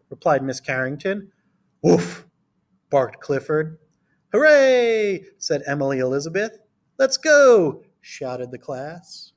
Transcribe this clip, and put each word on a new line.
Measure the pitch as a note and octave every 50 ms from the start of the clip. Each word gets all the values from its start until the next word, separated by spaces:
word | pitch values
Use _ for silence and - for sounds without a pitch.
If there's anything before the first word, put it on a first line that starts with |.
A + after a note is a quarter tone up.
| _ _
replied | - - - F3+ D#3 C3+ C3+
Miss | C3+ C3 -
Carrington. | - - C#3+ C3 C3 B2+ C3+ D3 - F#3+ F#3+ G#3 G3 - _ _ _ _ _ _ _ _ _ _ -
Woof! | D#3 F3 E3+ - - - - - _ _ _ _ _ _ _ _ _ _ _ _ _
barked | - C#3+ C3 A#2 - -
Clifford. | - - D3 C#3 - - D#3 D3+ D#3 D#3 D#3+ - _ _ _ _ _ _ _ _ _ _ -
Hooray! | G#3 C#4 D#4 D4+ C#4+ C4+ C4+ C4 B3 A#3+ A#3 A3+ A3 G#3+ G#3 G3 E3+ - - _ _
said | - - D#3+ C#3+ C#3
Emily | - C#3 C#3+ C#3+ C#3 C#3 C3
Elizabeth. | C3 B2+ B2+ C#3 C#3+ D#3+ E3 F#3 G#3 A3 A3 - _ _ _ _ _ _ _ -
Let's | C4+ C4 C4
go! | - - D#4 D4+ D4 C#4+ C4+ A#3+ A3 F3+ D3+ C3 - - _ _ _
shouted | _ - - - - C3 B2 B2 B2+ B2
the | B2 B2
class. | _ - C#3+ B2+ C3+ D3 D#3+ F3 F3 - - - - - _